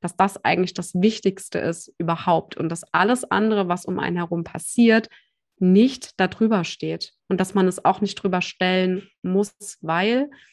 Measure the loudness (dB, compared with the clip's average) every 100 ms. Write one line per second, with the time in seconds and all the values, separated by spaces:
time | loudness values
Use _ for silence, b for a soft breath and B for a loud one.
0 | -10 0 0 0 0 0 0 -4 -6 2
1 | 2 2 -2 -4 -8 -4 -4 -4 -10 -8
2 | -4 -2 0 0 0 -6 -6 -6 -4 0
3 | 2 0 0 0 2 0 0 -2 -4 -4
4 | -2 -2 -2 -4 -6 -10 -8 2 4 4
5 | 0 b b _ _ 0 4 6 6 2
6 | -14 -2 -2 0 0 2 -2 -6 -8 -8
7 | -10 _ -6 -2 0 2 0 2 0 0
8 | -2 -4 -2 -2 -4 -4 0 0 0 -2
9 | -8 _ -2 0 -2 _ -20 -14 -4 -2
10 | 0 0 -2 B B